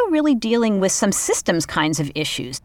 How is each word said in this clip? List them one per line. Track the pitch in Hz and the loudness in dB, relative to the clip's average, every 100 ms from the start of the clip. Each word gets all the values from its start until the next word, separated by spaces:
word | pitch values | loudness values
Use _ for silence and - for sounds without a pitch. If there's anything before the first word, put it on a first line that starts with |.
| 392 | 2
really | 311 302 | 2 2
dealing | 240 226 233 226 196 | 2 2 2 2 2
with | 190 | 2
some | - 202 | 2 0
systems | - - 466 - 330 - | 0 0 -2 0 -2 -2
kinds | - 156 160 | -2 0 -2
of | 143 | -4
issues. | 156 151 - 123 - | -4 -6 -6 -8 -12